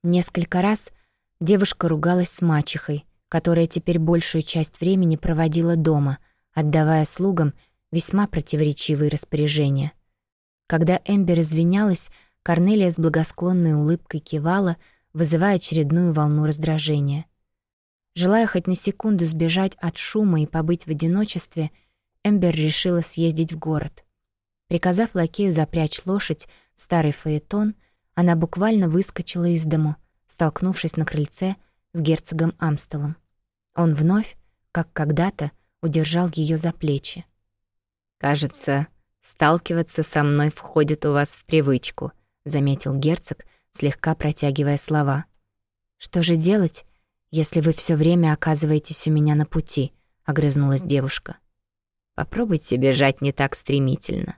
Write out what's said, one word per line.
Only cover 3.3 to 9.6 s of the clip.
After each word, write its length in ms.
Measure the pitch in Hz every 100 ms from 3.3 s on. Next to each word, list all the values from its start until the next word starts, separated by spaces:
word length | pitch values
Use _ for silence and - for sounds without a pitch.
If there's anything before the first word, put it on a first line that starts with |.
| 165 170 170 170
теперь 320 | 170 - 170
большую 420 | 160 170 - 165
часть 400 | - 165 156 -
времени 340 | 170 190 175 156
проводила 600 | 170 160 160 160 170 170
дома, 420 | 160 151 143 139 _ _ _
отдавая 520 | - 151 156 156 160 151
слугам 480 | - 190 170 151 - _ _ _
весьма 340 | 170 - 190 202
противоречивые 840 | 170 - 151 151 143 - 147 151
распоряжения. 840 | 151 - 151 147 151